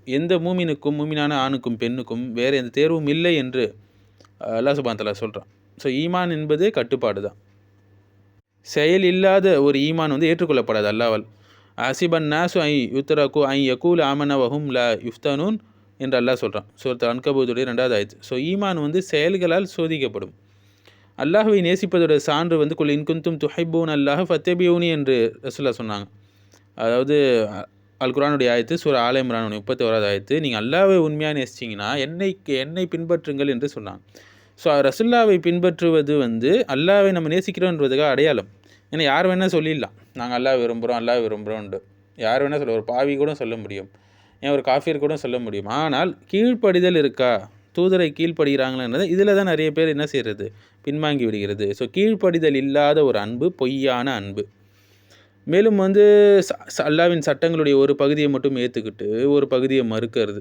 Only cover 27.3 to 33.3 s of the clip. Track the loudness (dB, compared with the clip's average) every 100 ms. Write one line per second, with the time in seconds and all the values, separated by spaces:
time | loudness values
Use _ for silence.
27.3 | 2 0 -4 -12 _ _ -6 -4 0 0
28.3 | 2 2 2 0 -2 0 2 2 0 0
29.3 | -2 -4 -6 -6 -2 0 2 0 -2 -2
30.3 | -2 -2 -4 -2 2 4 4 2 0 -4
31.3 | -4 -6 -8 -10 -6 -4 -4 -4 -4 -4
32.3 | -4 -4 -4 -4 -4 -6 -4 -2 -2 -2